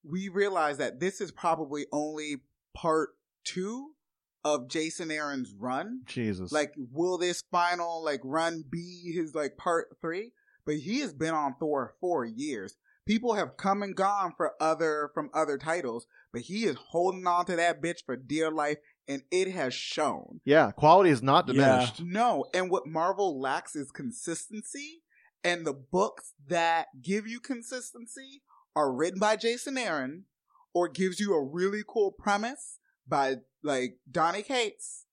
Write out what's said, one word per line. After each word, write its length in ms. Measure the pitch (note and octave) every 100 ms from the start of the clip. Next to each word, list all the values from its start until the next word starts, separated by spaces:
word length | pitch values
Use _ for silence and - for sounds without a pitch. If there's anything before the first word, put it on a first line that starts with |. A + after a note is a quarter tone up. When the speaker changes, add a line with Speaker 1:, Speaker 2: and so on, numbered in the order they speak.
Speaker 1:
We 240 | D#3+ F3+ G3
realize 480 | F3+ G3+ F#3 D3+ C#3
that 200 | B2+ B2+
this 220 | F3+ -
is 100 | F3+
probably 540 | - F3 D#3+ D3 D3 C#3+
only 460 | D3 D3+ D3+ D3+ C#3 _ _ _ -
part 340 | E3+ D#3+ C#3+ _ _ _ -
two 460 | F3+ F#3+ B3 C#4+ D4+ _ _ _ _
of 240 | D3+ D3 B2+
Jason 420 | E3 D#3+ - E3
Aaron's 420 | D#3 D3 C#3 B2 G2+
run. 440 | B2 C3+ G3+ B3+ B3
Speaker 2:
Jesus. 460 | B2+ A2+ F#2 F2+
Speaker 1:
Like, 220 | D3+ D3 D3 B2
will 260 | C#3 F3+ F3+
this 260 | F3 F3 -
final, 520 | F3+ F3 F3 E3+ E3
like, 160 | D#3 C3+
run 400 | C3 D3+ E3 E3 C#3
be 440 | E3 F3 F3 F3
his, 200 | E3 D#3 D3+
like, 220 | D3 -
part 380 | F3+ E3 - -
three? 300 | E3 F3 A#3 _ _ _ -
But 100 | D3+
he 220 | C#3+ B3+
has 120 | C4
been 200 | C#3+ D#3+
on 220 | D#3 C#3+ B2+
Thor 360 | D#3 C#3 A#2+ _
for 240 | F3+ D#3 A#2
years. 500 | A2 D3 A2+ F#2+ - _ _ -
People 300 | A3 A#3+ G#3
have 200 | D#3 -
come 240 | G3 G3+
and 120 | G3+ F#3
gone 380 | F#3+ G3+ F3+ -
for 180 | D#3+ -
other, 480 | D#3 D#3 D#3+ D3+ D3
from 160 | - D3
other 240 | D3+ D3+ C#3
titles, 500 | D#3 E3+ C3 A#2 - _ _
but 80 | A#2+
he 200 | - G3+ G#3+
is 100 | B2 -
holding 360 | E3+ F#3 F#3+ F3+
on 200 | F3 F3
to 100 | E3+
that 260 | E3+ D#3+
bitch 220 | E3 E3+ -
for 120 | B2+
dear 340 | C3 D3+ D#3+
life, 260 | D#3 D3 D3+ _ _ -
and 160 | C#3 _
it 180 | F#3 F#3
has 220 | F3+ B2+
shown. 680 | - - - D3 F2 - -
Speaker 2:
Yeah, 280 | - D3+ A#2
quality 380 | - D3 F3+ F#3
is 120 | C3
not 240 | C3+ D#3 B2+
Speaker 3:
Yeah. 60 |
Speaker 2:
diminished. 480 | C3 C3+ B2+ A#2+ -
Speaker 1:
No, 420 | E3+ G3 A#3+ D#3+ B2+
and 160 | F3+ F#3
what 160 | F3+ D3+
Marvel 520 | D#3+ F3 F#3+ G3 C3+
lacks 360 | C3 D3+ - D3+
is 160 | C3+
consistency, 1080 | - C3 B2 - E3 - G#3+ - C#4+ D4 E4 _ _ _ _
and 220 | F3 F3 D#3+
the 80 |
books 600 | C#3 B2+ F3+ G#3+ - - _ C#3
that 400 | F3 E3 E3 D3+ C3+
give 240 | B2 G3+ G#3+
you 120 | A#3
consistency 1000 | - A#3+ A#3 B3+ A#3 A#3+ A#3 C4+ C4+ C#4 _ _ _ -
are 160 | C#3
written 280 | B2+ E3 F#3+
by 160 | G#3 A3
Jason 420 | A#3 A#3+ D4 C4
Aaron, 480 | G3 D3+ C3 E3 - _ _ _ _
or 140 | F3 F3
gives 300 | C3 F#3+ F3+
you 140 | G#3
a 100 | E3
really 400 | C3+ E3+ F#3+ G#3 G#3
cool 260 | A3+ G3
premise 680 | - G#3 G3+ A3+ D4 - - _ _ C3
by, 300 | D3 C3+ B2+ _ _
like, 360 | D3+ C3+ B2+ - -
Donny 320 | E3+ E3 F#3+
Cates. 640 | G#3 B3+ G#3+ - - - _